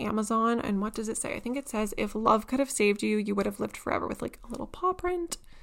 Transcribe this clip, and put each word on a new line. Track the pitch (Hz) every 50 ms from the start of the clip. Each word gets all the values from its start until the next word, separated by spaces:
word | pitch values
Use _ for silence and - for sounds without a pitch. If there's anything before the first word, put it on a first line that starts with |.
Amazon. | - 208 208 214 214 208 233 220 226 233 233 233
And | - - 202 190
what | 202 214 214
does | - 220 214
it | 226
say? | - - - -
I | -
think | - 233 247
it | 285 269 -
says, | - 214 214 214 214
"If | - 220 208 -
love | 220 220 220 214 220 214 -
could | 254 254
have | 277 262
saved | - - 214 208 202 208 -
you, | 214 214 214
you | 208 214 202
would | 196 196
have | 208 202 -
lived | 220 214 -
forever," | - - - - - - -
with, | - -
like, | - - - -
a | - -
little | 240 - -
paw | - - - 349 370
print. | 370 359 - 359 370 349 339 330 - - - - - -